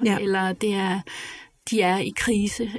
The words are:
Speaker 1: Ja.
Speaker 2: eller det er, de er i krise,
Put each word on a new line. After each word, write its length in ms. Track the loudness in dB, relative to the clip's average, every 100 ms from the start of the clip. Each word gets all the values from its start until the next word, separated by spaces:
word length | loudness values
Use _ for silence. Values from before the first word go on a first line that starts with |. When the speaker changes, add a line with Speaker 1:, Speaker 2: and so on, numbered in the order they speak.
Speaker 1:
Ja. 140 | 0 2
Speaker 2:
eller 320 | 2 0 0
det 220 | 0 0
er, 260 | 2 0 -2 -4 -12 -14 -14 -20 _ -2
de 100 | 2
er 160 | 4 2
i 140 | 0 -2
krise, 540 | 0 2 2 -2 -4